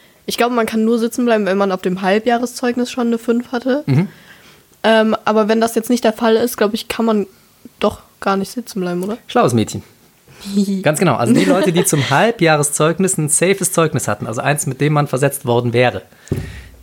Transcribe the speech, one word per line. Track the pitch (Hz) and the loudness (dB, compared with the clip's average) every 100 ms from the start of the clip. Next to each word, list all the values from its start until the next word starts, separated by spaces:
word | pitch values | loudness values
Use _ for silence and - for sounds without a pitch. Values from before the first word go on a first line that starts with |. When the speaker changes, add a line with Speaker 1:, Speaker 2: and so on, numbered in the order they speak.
| _ _ - | _ _ -6
Speaker 1:
ich | - | -2
glaube, | 240 | 0
man | 240 220 | 0 -2
kann | 226 | 0
nur | 220 233 | 2 2
sitzen | 233 - | 0 0
bleiben, | 240 220 190 | 2 2 2
wenn | 190 | 0
man | 196 | 0
auf | 185 | -2
dem | 185 185 | -4 -2
Halbjahreszeugnis | 190 214 233 233 240 - 247 247 247 | 0 0 2 0 -2 -4 -4 -2 -4
schon | - 233 | -2 -2
eine | 233 | -2
fünf | - 233 247 | 0 -2 -2
hatte. | 240 262 277 294 | -4 -2 -2 0
Speaker 2:
Mhm. | 135 196 - - - - - _ _ | 0 0 -6 -20 -20 -20 -20 _ _
Speaker 1:
Ähm, | 214 220 220 208 | 2 4 4 0
aber | - 214 208 | 0 0 2
wenn | 226 | 2
das | 226 | 0
jetzt | 233 220 | -2 -2
nicht | 240 | 0
der | 220 | 0
Fall | 214 233 220 | 0 2 2
ist, | 240 - | 0 0
glaube | 214 | -2
ich, | 220 - | -2 -6
kann | - 226 | -2 0
man | 214 196 - _ _ - _ | 0 -2 -10 _ _ -20 _
doch | 208 - - _ | -4 -4 -12 _
gar | 202 196 | -4 -2
nicht | 196 | -4
sitzen | 247 233 196 | -8 -10 -6
bleiben, | 180 175 | -4 -4
oder? | 190 240 - | -6 -8 -4
Speaker 2:
Schlaues | 240 175 | 0 2
Mädchen. | 117 101 101 - _ _ _ _ - | 2 -2 -6 -14 _ _ _ _ -18
Speaker 1:
<laughs> | 202 202 196 196 | -4 -2 0 0
Speaker 2:
Ganz | 147 151 | 0 2
genau. | 180 | 2
Also | 110 117 | 2 2
die | - | 2
Leute, | - 254 196 | 4 2 2
die | 170 | 2
zum | - 151 123 | 2 0 2
Halbjahreszeugnis | 139 214 226 165 151 143 - 151 170 190 170 | 2 2 2 2 2 0 0 0 2 0 0
ein | 147 | -2
safes | - 175 196 175 | 0 2 0 0
Zeugnis | - 160 135 - | 0 0 0 -4
hatten, | 104 120 | -4 -6
also | 113 | -4
eins, | 139 147 147 | -2 -2 -2
mit | 127 | -2
dem | 147 | 0
man | 147 143 | 2 0
versetzt | 131 139 - 120 | 0 0 0 0
worden | 120 120 | 0 2
wäre, | 120 123 98 - - - - - - - - | 2 2 0 -8 -20 -8 -6 -6 -14 -18 -20